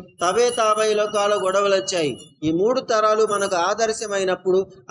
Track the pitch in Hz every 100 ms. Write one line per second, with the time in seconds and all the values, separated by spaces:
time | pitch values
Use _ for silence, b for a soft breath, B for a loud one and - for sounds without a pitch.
0 | - - 175 214 240 240 214 214 214 208
1 | 214 208 202 208 185 196 202 190 190 180
2 | 147 113 - - 156 165 220 262 - 220
3 | 214 214 214 202 196 180 180 208 226 220
4 | 220 196 185 180 185 185 190 B -